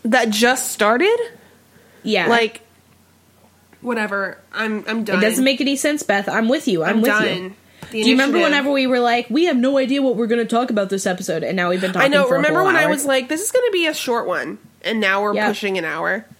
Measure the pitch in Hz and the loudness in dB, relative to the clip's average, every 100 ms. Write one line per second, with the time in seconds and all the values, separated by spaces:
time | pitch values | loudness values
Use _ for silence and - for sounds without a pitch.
0 | 233 247 233 208 240 254 - - 208 240 | 0 2 2 2 2 2 -2 0 2 4
1 | 381 480 466 - - _ _ _ _ - | 2 0 -2 -10 -20 _ _ _ _ -10
2 | 214 202 170 233 226 - _ _ _ _ | -2 0 2 2 0 -6 _ _ _ _
3 | _ _ _ _ _ _ _ _ 240 233 | _ _ _ _ _ _ _ _ -6 -4
4 | 214 196 190 - - - 220 214 - 226 | -2 -4 -6 -8 -12 -6 -4 -4 -4 -4
5 | 214 190 208 233 262 254 277 277 302 294 | -2 0 2 2 0 0 0 0 0 -2
6 | - 202 202 185 226 302 262 175 160 220 | 0 -2 0 0 0 0 0 0 0 2
7 | 214 208 208 185 185 202 _ - - 226 | 2 2 0 -4 -8 -14 _ -20 -10 -2
8 | 220 254 285 339 330 285 277 277 262 254 | 2 4 4 2 2 2 2 2 2 2
9 | 240 240 240 247 349 262 254 277 262 277 | 2 0 0 0 2 2 2 2 0 0
10 | 269 214 226 233 233 233 254 208 190 196 | 0 0 0 0 0 0 0 0 -2 -2
11 | 190 185 185 165 135 185 175 180 185 185 | -2 -4 -4 -4 -2 -2 0 0 -2 2
12 | 269 285 262 269 285 339 381 339 302 302 | 2 4 2 2 2 2 2 2 2 0
13 | 285 262 247 311 427 508 494 381 320 311 | 0 0 0 -4 -2 0 0 0 -2 -4
14 | - 233 - 165 131 202 - _ 180 220 | -4 -2 -2 -4 -6 -10 -16 _ -4 0
15 | 196 196 208 202 214 214 208 190 160 156 | 0 0 0 0 -2 -2 -4 -4 -4 -4
16 | 170 196 - - | -4 -4 -8 -20